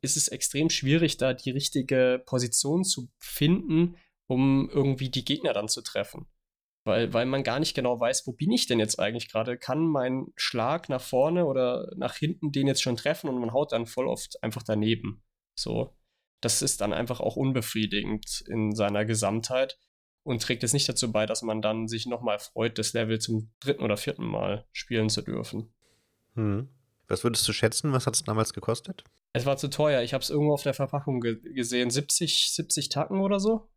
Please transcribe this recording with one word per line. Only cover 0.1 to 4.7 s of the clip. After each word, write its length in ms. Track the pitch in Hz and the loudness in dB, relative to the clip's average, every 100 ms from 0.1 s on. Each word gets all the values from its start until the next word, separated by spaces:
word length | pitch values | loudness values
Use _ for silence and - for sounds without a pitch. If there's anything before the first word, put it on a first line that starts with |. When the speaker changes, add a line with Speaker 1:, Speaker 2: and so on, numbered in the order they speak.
| 160 | 0
Speaker 1:
ist 120 | - | 0
extrem 420 | 151 - - 160 | -2 -2 2 2
schwierig, 460 | - 135 160 160 - | 2 4 4 4 2
da 180 | 131 123 | 0 0
die 160 | 131 | -2
richtige 720 | 131 143 143 131 131 127 127 - | -2 0 -2 2 4 4 2 0
Position 580 | 127 123 - 139 170 | -2 0 0 2 2
zu 280 | 190 - 123 _ | 2 -2 -6 _
finden, 760 | - - 147 180 160 160 175 - _ _ - | -10 2 4 4 4 2 2 0 _ _ -2
um 440 | 127 135 135 - | 2 4 4 2